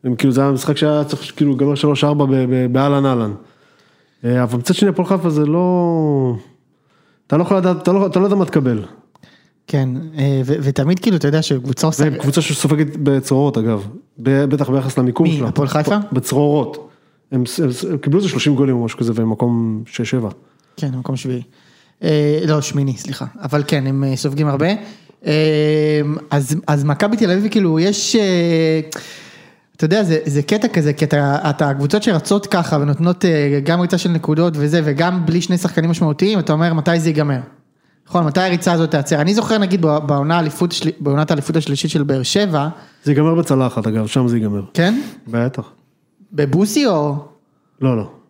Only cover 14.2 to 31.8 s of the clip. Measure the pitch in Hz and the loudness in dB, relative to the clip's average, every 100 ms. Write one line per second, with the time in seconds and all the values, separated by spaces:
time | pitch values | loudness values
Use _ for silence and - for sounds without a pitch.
14.2 | 123 135 143 139 131 135 131 131 127 113 | 0 2 2 0 0 0 0 0 0 2
15.2 | 170 151 120 - 139 151 151 208 208 127 | 2 2 -2 -2 0 0 0 -2 0 -4
16.2 | - 131 147 147 120 - - _ _ _ | -2 0 2 2 -2 -8 -18 _ _ _
17.2 | _ 131 123 - 147 123 - 147 143 170 | _ -4 -4 -2 -2 -2 -6 -4 0 0
18.2 | 196 131 147 131 139 123 113 - 117 113 | 0 0 0 2 2 0 -2 -4 -2 0
19.2 | 113 107 120 117 113 110 113 - 117 131 | -2 0 0 0 -2 -4 -8 -8 -4 -4
20.2 | 110 - _ _ _ - 143 127 123 131 | -4 -10 _ _ _ -8 -6 -6 -6 -6
21.2 | 131 123 120 _ _ _ _ _ 165 151 | -6 -8 -10 _ _ _ _ _ -2 2
22.2 | 147 151 165 151 143 143 139 120 - 135 | 2 0 0 -2 -2 -2 -2 -4 -10 -10
23.2 | 127 - 135 147 143 151 135 135 139 131 | -10 -10 -4 -4 -2 -2 -2 -2 -2 -2
24.2 | 147 143 151 139 165 208 - - - _ | -4 -2 -2 0 0 -2 -6 -20 -20 _
25.2 | - 151 156 151 151 151 151 151 147 147 | -2 0 2 2 2 2 2 0 -2 -4
26.2 | 151 143 131 151 - 147 143 143 208 220 | -2 -2 -2 -4 0 0 0 0 0 2
27.2 | 208 185 208 214 185 160 185 208 - 233 | 0 2 0 2 2 2 0 0 0 0
28.2 | 196 180 170 165 160 160 156 - - - | 2 2 2 2 2 0 -4 -12 -16 -20
29.2 | - - - _ _ - 160 202 190 156 | -20 -20 -20 _ _ -4 0 2 2 0
30.2 | 156 143 143 208 233 180 151 147 151 147 | 0 -2 0 0 2 2 0 0 2 2
31.2 | 139 143 156 143 147 139 | 2 0 0 0 0 0